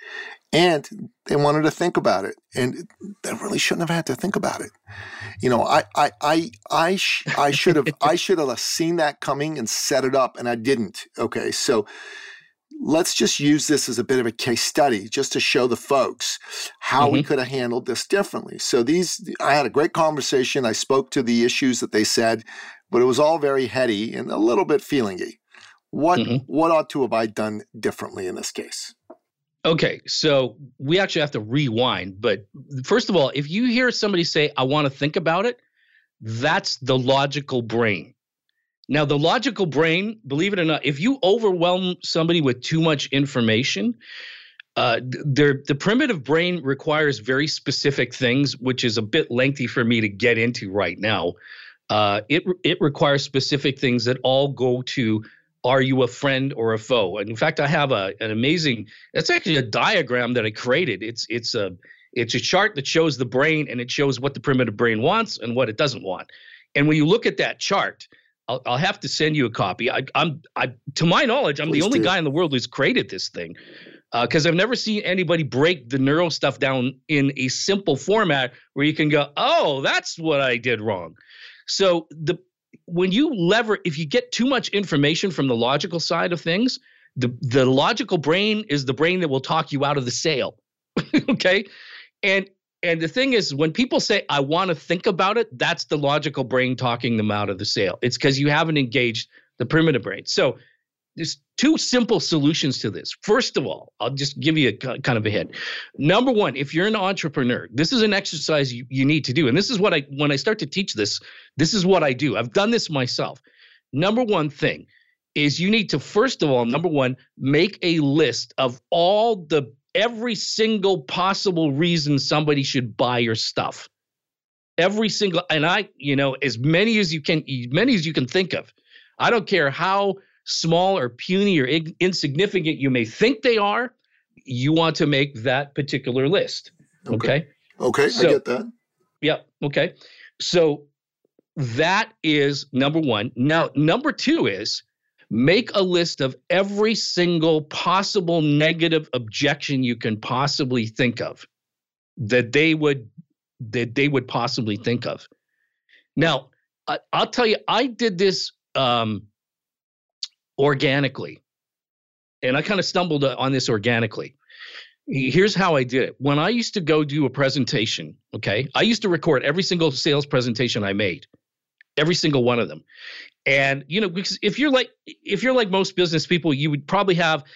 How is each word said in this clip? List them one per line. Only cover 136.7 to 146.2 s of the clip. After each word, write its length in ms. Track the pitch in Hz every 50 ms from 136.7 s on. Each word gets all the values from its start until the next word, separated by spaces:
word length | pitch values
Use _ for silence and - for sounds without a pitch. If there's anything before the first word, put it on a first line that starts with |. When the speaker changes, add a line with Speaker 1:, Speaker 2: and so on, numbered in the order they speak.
| _ _ _ _ _ _ - -
Speaker 1:
Okay. 80 | 113 107
Speaker 2:
Okay? 300 | 113 113 131 151 165 - _ _ _ _ _ -
Speaker 1:
Okay, 280 | - 127 113 - 143 -
Speaker 2:
So 200 | 123 113 - -
Speaker 1:
I 20 |
get 140 | - 135 -
that. 260 | - 123 - 226 240 - _ _ _ _ _ _ _ _ -
Speaker 2:
yeah, 160 | - 147 151 - - _ _ - 147
okay. 300 | 143 139 151 143 - - _ - - - - - - _ -
So 440 | - - - 175 165 156 147 147 - _ _ _ _ _ _ _ _ _ _ _ _ _ - 170
that 540 | 139 117 113 127 156 165 185 208 226 220 - _ -
is 440 | 160 151 151 143 143 143 135 - _
number 280 | - 123 135 143 156 165
one. 320 | 160 139 113 104 104 - -
Now, 360 | 117 123 147 156 165 156 123 -
number 360 | 143 151 151 175 240 285 302 -
two 320 | - - 254 311 330 180 113
is 360 | 98 92 107 113 - - - _ _ _ _ _ _ _ _ -
make 420 | 101 110 123 151 175 240 247 - -
a 60 | 208
list 400 | 190 185 180 170 170 160 - -